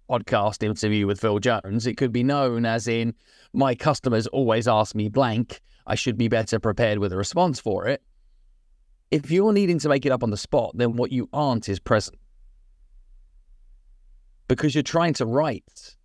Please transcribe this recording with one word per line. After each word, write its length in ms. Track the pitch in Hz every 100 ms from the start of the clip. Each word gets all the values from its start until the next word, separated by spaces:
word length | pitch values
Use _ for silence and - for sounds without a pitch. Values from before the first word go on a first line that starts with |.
| -
podcast 540 | 123 - 117 107 -
interview 440 | 107 104 107 107 101
with 140 | 101
Phil 180 | 110 104
Jones. 460 | 123 110 98 113 117
It 120 | -
could 120 | 131
be 140 | 120
known 400 | 131 143 131 117
as 240 | 117 117 117
in 260 | 113 117 - _ _ _
my 220 | - 135
customers 520 | 123 156 139 127 110 107
always 380 | 135 120 113 120
ask 300 | 107 107 107
me 140 | 104
blank, 500 | 135 123 110 117 - _ - -
I 80 |
should 220 | 110 123 117
be 120 | 113
better 300 | 113 104 113
prepared 400 | 110 98 113 104
with 140 | 101
a 40 | 92
response 420 | - 175 180 127
for 260 | 110 95 107
it. 160 | 139 _ _ _ _ _ _ _ _ _ _ _
If 200 | 151 147
you're 240 | 175 214
needing 240 | 202 190 165
to 80 | 147
make 160 | 139
it 80 | 135
up 100 | 127
on 80 | 117
the 60 | 104
spot, 360 | - 143 110
then 220 | 113 120 117
what 160 | 120
you 180 | 127 -
aren't 360 | 143 147 117 -
is 100 | 98
present. 400 | - 110 - - _ _ - - _ _ - - - - - - _ - - - _ - - - _ _ -
Because 260 | 127 151
you're 80 | 147
trying 320 | - 165 170
to 120 | 143 113
write 720 | 131 156 107 - - - -